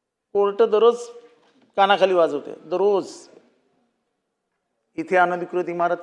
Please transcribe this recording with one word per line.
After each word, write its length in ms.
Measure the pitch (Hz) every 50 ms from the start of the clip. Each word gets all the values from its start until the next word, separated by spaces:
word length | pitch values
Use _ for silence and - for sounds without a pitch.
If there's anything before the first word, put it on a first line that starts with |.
| _ _ _ _ _ _ -
कोर्ट 280 | 202 202 202 196 196
दररोज 480 | 233 214 202 214 214 233 233 240 - - - - - - _ _ _ _ _ _ _ _ _
कानाखाली 380 | - 196 196 202 175 180 196 185
वाजवते, 380 | 175 165 156 143 143 - -
दररोज. 760 | - - - 156 165 180 190 208 208 190 151 - - - - - - - _ _ _ _ _ _ _ _ _ _ _ _ _ _ _ _ _ _ _ _ _ _ _ _ _ _ _ _ _ _ _
इथे 220 | 160 160 160 185 180
अनधिकृत 480 | 180 175 180 175 170 175 - 180 175 156
इमारत 300 | 170 175 170 175 175 170